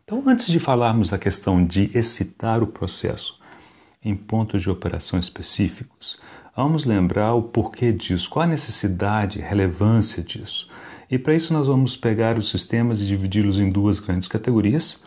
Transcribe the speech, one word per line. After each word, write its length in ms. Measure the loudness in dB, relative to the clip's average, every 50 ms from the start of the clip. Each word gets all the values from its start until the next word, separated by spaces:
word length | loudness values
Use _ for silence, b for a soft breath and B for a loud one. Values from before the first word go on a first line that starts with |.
| _
então 180 | -8 -6 0 2
antes 180 | 2 2 2 2
de 140 | 2 0 2
falarmos 500 | 2 2 2 4 4 4 4 2 2 2
da 80 | 0
questão 480 | -2 0 -2 -2 0 0 2 4 4 4
de 240 | 4 2 2 0 2
excitar 720 | 2 0 0 0 -2 -4 -6 -6 -6 -6 -2 0 0 0
o 60 | 0
processo 720 | -2 -2 -6 -6 -6 -4 -4 -4 -4 -6 -6 -10 -12 -14 B B B B B B B B B B B B B -6
em 100 | -6 -6
pontos 480 | -6 -4 -4 -2 -2 0 0 -2 -2
de 80 | -2 -2
operação 500 | -2 -2 -4 -4 -4 -6 -4 -2 -2 -2
específicos, 1000 | -2 -2 -4 -6 -6 -4 -2 0 -2 -2 -2 -8 -16 -18 _ _ -12 -12 -12 B B B B B B B -4
vamos 300 | -2 0 0 0 0 0
lembrar 480 | 2 2 2 2 2 2 2 2 2 2
o 80 | 0
porquê 500 | 0 0 -2 -2 -2 -2 -2 0 0 0
disso, 380 | 0 0 -2 -2 -2 -2 -2 -2
qual 140 | -2 0 0
a 40 |
necessidade, 920 | 0 0 -2 -2 -4 -4 -2 -2 -2 -2 -2 0 0 0 0 -2 -2 -4 -8
relevância 840 | -6 -2 0 2 2 0 2 2 4 4 4 4 4 2 -2 -4
disso. 480 | -8 -8 -10 -12 -12 -10 -10 -10 -10 B B B B B B B B -4
E 80 | -4
para 160 | -2 0 2 0
isso 180 | 2 0 0 0
nós 120 | 0 2
vamos 320 | 2 2 2 2 0 0
pegar 400 | -2 -2 0 2 2 2 2 0
os 120 | 0 0 -2
sistemas 520 | -2 -4 -2 -2 0 0 0 0 0 0
e 60 | 0
dividi-los 520 | 0 0 0 -2 0 0 2 2 2 2 2
em 120 | 2 2
duas 280 | 2 2 2 2 2 0
grandes 280 | -2 -2 -2 -2 -2
categorias: 760 | -4 -6 -4 0 0 2 2 4 4 2 2 0 -2 -4 B B